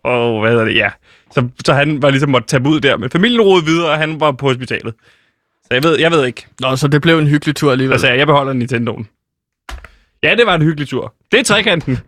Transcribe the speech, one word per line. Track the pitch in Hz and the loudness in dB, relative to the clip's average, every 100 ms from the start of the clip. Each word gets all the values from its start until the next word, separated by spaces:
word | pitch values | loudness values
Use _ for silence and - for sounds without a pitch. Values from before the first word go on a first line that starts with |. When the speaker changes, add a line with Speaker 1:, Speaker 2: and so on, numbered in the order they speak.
Speaker 1:
Og | - 120 120 110 | -2 -2 -2 0
hvad | 110 | 0
hedder | 120 | 0
det? | 110 | 0
Ja. | 113 101 - _ _ _ | 0 -2 -6 _ _ _
Så, | - 123 - - | -4 -4 -4 0
så | |
han | 139 147 147 | 0 0 0
var | 143 | 0
ligesom | 135 143 | 2 2
måtte | 127 113 | 0 0
tage | 135 135 | -2 0
ud | 156 | 0
der, | 139 120 | 0 -2
men | - | -2
familien | 165 220 240 | 0 0 2
roede | 196 185 | 4 4
videre, | 156 165 170 | 2 0 0
og | 151 | -2
han | 156 156 | -2 0
var | 151 | -2
på | 131 139 | 0 -2
hospitalet. | 127 123 113 113 - _ _ _ _ _ _ | -2 -4 -8 -8 -14 _ _ _ _ _ _
Så | _ | _
jeg | 123 | 0
ved, | 160 151 | 2 2
jeg | 165 | 2
ved | 165 127 | 2 0
ikke. | - - - | -4 -20 -6
Speaker 2:
Nå, | 131 131 | -4 -2
så | 147 | 0
det | 147 | 2
blev | 165 165 | 2 2
en | 151 | 2
hyggelig | 147 156 143 | 0 -2 -2
tur | 147 | 0
alligevel. | 127 131 | 0 0
Speaker 1:
Altså, | 127 135 | 0 2
jeg | 123 147 | 2 2
beholder | 143 135 | 2 0
Nintendoen. | 131 120 123 117 120 110 _ _ _ _ _ - - - _ _ _ | -4 -2 -4 -4 -6 -14 _ _ _ _ _ -18 -18 -20 _ _ _
Ja, | 147 | -2
det | 208 226 | 2 2
var | |
en | 170 | 2
hyggelig | 151 151 139 | 0 0 -6
tur. | 123 - _ _ | -6 -8 _ _
Det | 226 | 0
er | |
trekanten. | 233 208 214 170 - 123 | 2 0 2 -2 -2 -6